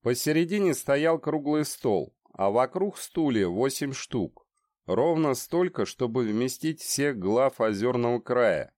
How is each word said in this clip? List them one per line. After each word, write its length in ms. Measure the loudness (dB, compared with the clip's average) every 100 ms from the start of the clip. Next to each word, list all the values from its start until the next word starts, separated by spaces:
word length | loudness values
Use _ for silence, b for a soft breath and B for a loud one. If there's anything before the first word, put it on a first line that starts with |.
Посередине 720 | -2 -2 0 0 2 2 0 0
стоял 420 | 0 2 2 0
круглый 480 | -2 -2 0 0 0
стол, 500 | -2 0 0 -2 _ _
а 180 | -2 2
вокруг 460 | 2 0 0 -4 -4
стулья 500 | -8 0 2 2 2
восемь 460 | 2 0 -2 -6
штук. 520 | -8 -6 -4 -4 -8 _ _ _ _ -4
Ровно 480 | 0 2 2 0
столько, 520 | -2 -2 -2 -2 -2 -6
чтобы 380 | -2 -2 0
вместить 580 | 0 0 -2 -2 -6 -6
всех 360 | -6 -2 -2 0
глав 440 | 0 2 2 2
Озерного 580 | -2 0 0 0 0 -2
края 540 | -2 2 2 2 -4